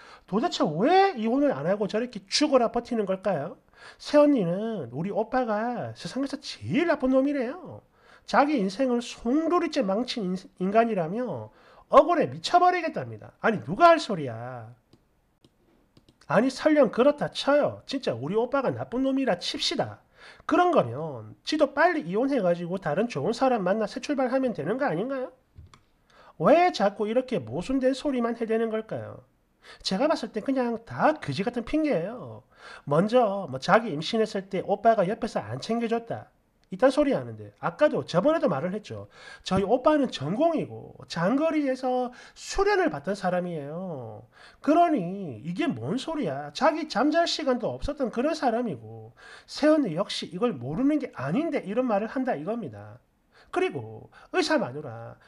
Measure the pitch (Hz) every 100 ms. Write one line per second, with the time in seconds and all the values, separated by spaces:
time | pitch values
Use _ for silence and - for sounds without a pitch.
0 | - - - 196 330 - 233 151 262 381
1 | 392 277 220 262 285 135 156 202 196 214
2 | 247 202 - - 302 269 220 240 240 233
3 | 196 190 202 165 156 254 _ _ - -
4 | - 294 294 277 170 185 220 214 117 123
5 | 185 190 220 254 233 208 233 240 120 113
6 | 180 247 277 277 - - 107 208 339 302
7 | 262 262 269 285 233 359 247 107 - _
8 | _ - - 208 285 294 190 196 262 240
9 | 240 - 233 285 320 349 339 302 196 196
10 | 247 247 180 185 - - 185 214 233 202
11 | 160 214 247 131 110 - - - _ 262
12 | 311 339 165 143 - 349 359 359 330 185
13 | 123 107 113 - 214 196 110 208 339 330
14 | 311 185 135 110 120 127 113 120 _ _
15 | _ _ _ _ _ _ _ _ _ _
16 | _ _ - 160 262 - 311 302 226 -
17 | 285 294 160 - - 294 190 101 - 269
18 | 220 117 139 214 240 277 233 120 131 240
19 | 269 269 254 175 - - - 294 117 104
20 | _ _ - - - 330 359 285 123 123
21 | 160 123 107 - - 311 294 285 339 311
22 | 165 196 269 277 180 175 170 190 160 147
23 | 240 147 151 233 269 233 180 214 202 -
24 | - 277 254 269 254 180 147 247 277 160
25 | 240 269 302 - _ - - - _ _
26 | _ _ - - 170 320 359 - 202 202
27 | 208 233 254 208 110 139 180 269 254 269
28 | 302 254 233 233 226 226 226 220 220 131
29 | 107 107 - _ _ _ - - - 196
30 | 302 320 226 - - 262 240 226 - 123
31 | 240 311 - 135 202 240 233 302 302 190
32 | 180 240 135 110 - _ - - - 147
33 | 208 247 220 202 180 131 - 208 233 147
34 | 160 226 214 202 190 185 - 202 226 220
35 | 180 226 220 185 104 127 - 226 233 233
36 | 233 113 - _ _ _ _ 185 262 285
37 | 285 185 120 110 107 - 147 - 302 220
38 | - 165 247 330 277 139 175 214 - 107
39 | 101 - - - - 190 190 262 311 302
40 | 254 - 139 214 330 302 131 110 - -
41 | - 175 175 269 320 302 277 262 254 254
42 | 247 247 - - - - 392 403 330 143
43 | 185 196 185 180 180 165 139 160 190 143
44 | 113 107 117 _ - - - 330 349 285
45 | 175 202 175 110 147 180 320 135 120 240
46 | 311 311 202 135 147 - 285 320 320 226
47 | 285 320 330 - 269 247 185 123 - 294
48 | 240 226 285 320 269 220 247 123 110 113
49 | 110 - - - - - 302 311 247 160
50 | - - - 180 240 151 120 160 269 302
51 | 247 - 135 208 339 277 185 226 254 202
52 | 220 277 254 160 156 233 165 104 104 113
53 | _ _ _ _ _ 349 370 156 110 110
54 | - - - 349 - 302 151 139 151 113
55 | 117 117